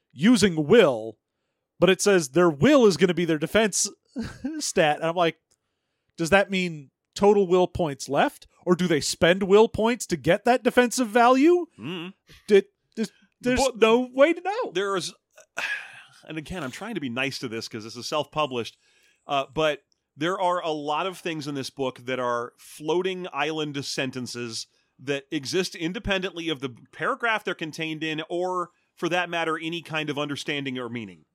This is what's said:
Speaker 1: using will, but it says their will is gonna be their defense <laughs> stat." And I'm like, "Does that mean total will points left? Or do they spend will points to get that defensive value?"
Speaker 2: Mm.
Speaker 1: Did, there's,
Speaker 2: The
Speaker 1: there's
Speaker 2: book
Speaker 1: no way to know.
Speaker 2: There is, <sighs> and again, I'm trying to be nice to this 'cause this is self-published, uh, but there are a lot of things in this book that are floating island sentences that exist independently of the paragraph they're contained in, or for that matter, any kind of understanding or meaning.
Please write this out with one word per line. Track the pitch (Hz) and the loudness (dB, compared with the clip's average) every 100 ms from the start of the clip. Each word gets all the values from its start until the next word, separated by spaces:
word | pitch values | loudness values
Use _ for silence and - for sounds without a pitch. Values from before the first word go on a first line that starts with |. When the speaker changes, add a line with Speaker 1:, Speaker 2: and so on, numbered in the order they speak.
| _ | _
Speaker 1:
using | 147 185 247 202 160 147 | 0 4 6 4 2 4
will, | 233 175 120 113 - _ _ _ _ _ - | 6 6 4 -6 -14 _ _ _ _ _ 0
but | 175 | 2
it | 185 | 4
says | 208 190 143 | 4 4 4
their | 139 175 | 4 4
will | 139 208 294 220 | 4 6 8 6
is | 156 | 4
gonna | 180 | 2
be | 170 170 | 2 0
their | 156 | -2
defense | 160 208 220 - 202 - _ - | 0 2 2 0 -4 -8 _ -10
<laughs> | 226 - 254 311 | -10 -10 -10 -8
stat." | - - 156 147 | -4 2 2 2
And | 160 | -2
I'm | 170 | 0
like, | 170 - _ _ _ _ _ _ _ - | -2 -2 _ _ _ _ _ _ _ -8
"Does | 165 | 2
that | 196 202 | 2 2
mean | 190 180 156 135 _ _ - | -2 -4 -6 -14 _ _ 0
total | 202 202 185 | 4 4 4
will | 185 180 | 4 2
points | - 170 135 - | 0 -4 -4 -2
left? | 139 269 - - _ - | 0 0 -2 -16 _ 0
Or | 185 | 2
do | 175 | 2
they | 156 | 0
spend | - - 165 190 | 0 2 2 4
will | 190 202 226 | 6 6 6
points | - 220 240 - | 2 -2 -2 -4
to | 170 | -2
get | 127 185 - | 0 2 2
that | 247 | 2
defensive | 247 - 247 - 240 | 2 2 2 2 0
value?" | 226 233 262 302 349 339 - | 4 6 6 6 4 0 -12
Speaker 2:
Mm. | 117 180 175 - _ - - | -12 -10 -12 -16 _ -14 2
Speaker 1:
Did, | 202 - _ _ - | 4 4 _ _ -8
there's, | 220 _ _ _ | -8 _ _ _
Speaker 2:
The | 247 | -2
Speaker 1:
there's | 247 | 2
Speaker 2:
book | 269 240 | 0 2
Speaker 1:
no | 220 233 254 | 4 4 2
way | 254 294 | 2 2
to | 339 | 2
know. | 370 427 339 | -4 -6 -6
Speaker 2:
There | 170 202 196 | -4 -4 -4
is, | 156 - _ _ _ - | -6 -12 _ _ _ -10
<sighs> | - - - - - _ - | -8 -8 -12 -20 -20 _ -14
and | 160 | -14
again, | 156 185 | -12 -10
I'm | 135 | -10
trying | - 208 208 | -12 -12 -8
to | |
be | 139 | -8
nice | 117 135 - | -4 -6 -6
to | 131 | -10
this | 113 - | -10 -10
'cause | 117 | -12
this | 107 110 | -14 -14
is | 113 | -8
self-published, | 156 143 156 147 123 110 - _ _ _ _ - | -6 -4 -4 -4 -4 -8 -12 _ _ _ _ -6
uh, | 143 135 | -4 -4
but | 131 156 147 _ _ _ - | -2 -2 -2 _ _ _ -8
there | 160 196 | -4 -2
are | 180 180 | -2 -2
a | 165 | -4
lot | 156 147 151 185 | -6 -4 -4 -4
of | 180 | -6
things | 180 160 143 | -8 -8 -8
in | 143 | -8
this | 127 | -8
book | - 131 123 123 | -6 -6 -6 -8
that | 127 | -4
are | 123 120 120 - | -2 -4 -6 -14
floating | - - 151 170 185 185 180 | -20 -10 -4 -2 -2 -6 -8
island | 139 147 156 151 143 131 | -6 -4 -4 -6 -6 -8
sentences | - 135 127 123 120 120 110 - _ _ _ | -6 -6 -6 -10 -10 -10 -12 -14 _ _ _
that | 131 139 - | -6 -6 -6
exist | 160 131 165 180 | -8 -4 -4 -4
independently | 196 165 202 196 190 185 170 165 | -6 -8 -6 -4 -4 -4 -8 -8
of | 147 | -6
the | 131 113 - | -8 -12 -20
paragraph | - 165 254 233 214 | -8 -6 -4 -4 -4
they're | - 175 | -4 -8
contained | 160 147 160 156 | -10 -8 -8 -6
in, | 160 156 156 | -6 -6 -6
or | 175 180 180 170 _ _ _ | -6 -4 -4 -6 _ _ _
for | 170 | -4
that | 175 175 | -2 -2
matter, | 170 160 160 | -4 -4 -4
any | 160 170 | -6 -8
kind | 151 156 151 | -8 -6 -6
of | 139 | -6
understanding | 147 139 - 147 139 127 | -6 -6 -8 -8 -6 -8
or | 123 | -8
meaning. | 120 104 87 78 | -10 -12 -16 _